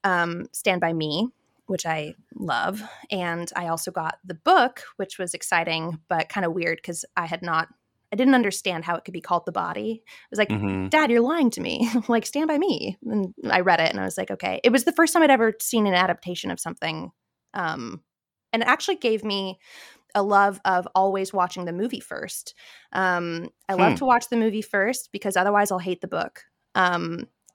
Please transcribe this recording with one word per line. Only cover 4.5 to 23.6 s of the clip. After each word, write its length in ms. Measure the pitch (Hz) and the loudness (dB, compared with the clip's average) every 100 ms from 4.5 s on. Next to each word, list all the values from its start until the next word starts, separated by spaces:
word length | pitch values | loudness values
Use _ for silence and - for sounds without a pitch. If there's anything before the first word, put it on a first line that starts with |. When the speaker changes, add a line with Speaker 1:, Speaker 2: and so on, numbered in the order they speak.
| 359 247 - - - | 4 4 -2 -14 -10
Speaker 1:
which 200 | 190 - | -8 -6
was 140 | 180 | -8
exciting, 680 | 170 - 170 170 160 160 160 - | -8 -2 0 0 -2 -4 -8 -4
but 200 | 170 160 | -2 -2
kinda 200 | - 175 | -2 -2
weird 300 | 165 170 160 | 0 -2 -4
'cause 220 | - 165 - - | -6 -10 -6 -4
I 80 | 165 | -4
had 140 | 165 | -6
not, 260 | 175 160 165 _ _ _ _ | -2 -2 -2 _ _ _ _
I 40 | 208 | 2
didn't 180 | 262 262 | 6 6
understand 500 | 208 - 190 170 165 | 4 -2 -4 -4 -4
how 100 | 170 | -6
it 100 | - | -6
could 80 | 180 | -12
be 60 | |
called 240 | - 175 170 | -2 -2 -2
The 40 | |
Body. 500 | 175 170 175 214 226 - | -4 -4 -4 -6 -8 -12
I 40 | - _ | -20 _
was 80 | 202 | -2
like, 100 | 208 | 0
Speaker 2:
Mm-hmm. 400 | 104 101 95 95 | 2 0 -2 2
Speaker 1:
"Dad, 200 | 302 294 | 2 4
you're 100 | 233 | 4
lying 300 | 240 330 254 | 4 4 2
to 100 | - | 2
me." 280 | - - 226 | -4 -2 0
<laughs> 180 | 226 220 | 0 2
Like, 160 | 233 226 | 0 0
Stand 200 | 285 320 | -2 0
By 80 | 294 | 2
Me. 380 | 381 208 202 190 233 | 0 0 -4 -8 -4
And 300 | 214 185 - - | -2 -2 -4 0
I 100 | 185 | 2
read 200 | 180 175 | 4 4
it 100 | 160 | 2
and 80 | - | 0
I 60 | 190 | -4
was 120 | 180 | -4
like, 140 | - | -6
"Okay." 300 | 196 - - | -6 -4 2
It 80 | - | 4
was 140 | 240 277 | 4 2
the 80 | |
first 200 | - 330 | 2 4
time 100 | 349 | 4
I'd 80 | 311 | 6
ever 240 | 262 226 220 | 6 4 0
seen 260 | - 233 208 | -2 0 2
an 60 | 180 | 4
adaptation 560 | 185 175 180 175 190 | 2 0 -6 -8 -8
of 80 | 170 | -8
something. 500 | 165 170 160 160 175 - _ _ _ - | -10 -6 -6 -6 -10 -16 _ _ _ -6
Um, 480 | 170 143 117 92 _ _ _ _ _ | -6 -6 -8 -12 _ _ _ _ _
and 100 | 226 | -2
it 40 | 233 | 2
actually 280 | 311 - 359 | 0 0 -2
gave 280 | 240 220 214 | 0 0 -2
me 340 | 196 190 185 _ - - - _ 208 | -6 -6 -10 _ -20 -20 -20 _ -2
a 60 | |
love 360 | 202 202 202 190 - | 4 6 4 2 0
of 220 | 185 180 185 | 0 2 2
always 380 | 196 196 190 | 2 2 -2
watching 320 | 196 180 - 175 | -2 -2 -4 -6
the 60 | |
movie 260 | 175 233 254 | -4 -4 -6
first. 520 | - - - - - - - - _ | -10 -10 -10 -12 -14 -20 -20 -20 _
Um, 560 | 185 185 175 170 165 170 - | -2 0 0 -2 -6 -8 -12